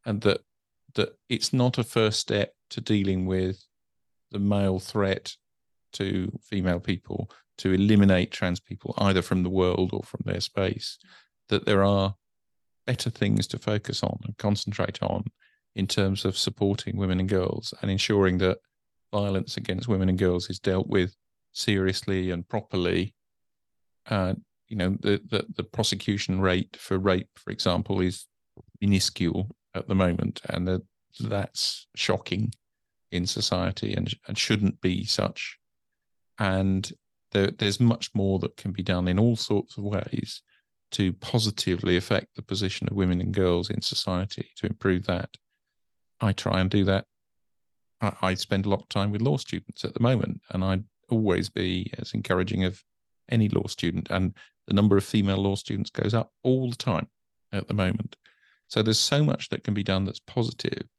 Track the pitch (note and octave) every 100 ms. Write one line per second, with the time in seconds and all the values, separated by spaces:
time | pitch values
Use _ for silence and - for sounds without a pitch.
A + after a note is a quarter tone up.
0 | A#2+ G#2 G#2 - _ _ _ _ _ -
1 | - - _ B2+ - C3 B2 B2+ A#2 A#2+
2 | G#2+ G#2 - G2+ - _ _ - - G#2+
3 | G2 F#2 F#2 F#2 F#2 G2 _ _ _ _
4 | _ _ _ G#2 G2+ G2+ G2 F#2+ - G#2+
5 | G2 - - - _ _ _ _ _ -
6 | G2 F#2+ F#2 - _ G2+ F2+ F2 - F2
7 | - - - - _ - F#2+ F#2 G2+ G#2+
8 | G2 F#2 F2+ - F#2 F2 _ - - -
9 | G2+ F#2 - F#2 F2+ F#2+ F2+ F#2 F#2 -
10 | - - G#2 F#2 - - F#2+ A2 - -
11 | _ - _ _ - G#2 - G2 G2 G2+
12 | G2 G2+ _ _ _ _ _ _ - B2
13 | A#2+ - G2+ G#2 - - - G#2 - -
14 | - - - G#2 G#2 G#2 - G#2 G2+ -
15 | - - A#2 _ _ _ _ G#2 F#2 -
16 | F#2+ F#2+ G2 F#2 - - G2+ G2+ - G2
17 | F#2+ F#2 F#2+ F#2+ F#2 - - - - G2
18 | - G#2 F#2+ F#2 F#2 - _ _ _ _
19 | _ G#2 G2+ F#2+ - - - F#2+ A#2+ F#2+
20 | F#2+ F#2 F#2 F2+ - F2+ - F#2 - G2+
21 | F2+ _ _ _ _ - - G2+ F#2+ F#2+
22 | - F#2+ F#2 F2 F2 A2+ - F#2+ F2 F2+
23 | G2 _ _ _ _ _ _ _ _ _
24 | - G#2 F#2 G2 - _ _ G#2+ F2+ G2
25 | - G2+ - G#2 - - - - G#2+ G2+
26 | - G2+ - F#2+ F#2+ F#2 - - - F#2+
27 | G2 F#2 - - - - F#2+ F2 - G2
28 | F#2 F2 - _ _ - - - G2+ F#2+
29 | - - F2 - G2+ - _ F#2 - F#2+
30 | F2+ F2 - - - - F2+ F#2 F2 _
31 | _ - A2 G2+ - - - - - -
32 | - F#2+ - F2+ A2 - _ _ _ _
33 | _ F2+ F2 G#2+ - F2+ F2+ F#2+ G#2+ G2
34 | F#2 - - G#2 - G#2+ G2 - F#2 F2+
35 | G2+ - G2 - - - _ _ _ _
36 | _ _ _ - G2+ F#2+ F#2+ F#2+ F#2+ -
37 | _ _ _ G2+ G2 - G#2 G2+ A#2+ A2+
38 | - G#2 G2 F#2+ - - G2 F#2+ F#2 F2+
39 | F2+ F#2 A#2 A#2 - G#2 - - G2+ G#2
40 | - - - - _ _ _ _ _ -
41 | F#2+ - - A#2+ A2 - - F2 F#2 F2+
42 | - G2+ - - - G2 F#2+ - - G2+
43 | F#2 F2+ F#2 F#2+ F#2 F2 F2+ - - -
44 | - F2+ G2 - - - G2+ - G2+ F2+
45 | G2 F2+ - - _ _ _ _ _ _
46 | _ _ G#2+ G2 - F#2 F#2 G#2 G2 G2
47 | - _ _ _ _ _ _ _ _ _
48 | G#2 - F#2 F#2 - F#2+ G2+ G2 - G#2
49 | G2+ G#2 A#2+ C#3 - F2+ - - - -
50 | A#2 B2 - - _ F#2 F#2+ F#2+ G#2 _
51 | _ A2+ G#2 F2+ F2+ - F#2 F#2 F#2 -
52 | - A2 - F#2 F#2 F#2+ F#2 F#2+ _ _
53 | _ _ - A#2 G#2+ - - - E2 F2+
54 | - F#2 F#2 - - _ - G2+ G#2 G2
55 | - A2 G2 G2 G2 G2 - G2+ - -
56 | - A2+ - _ B2+ C3 B2+ A#2 - E2
57 | - _ _ _ _ G2+ - G2+ F#2 G#2+
58 | A2 - _ _ _ _ _ - G#2+ A2+
59 | - C#3+ D3+ - - - - G2+ G2 F#2+
60 | F#2+ - - - A#2 - - - -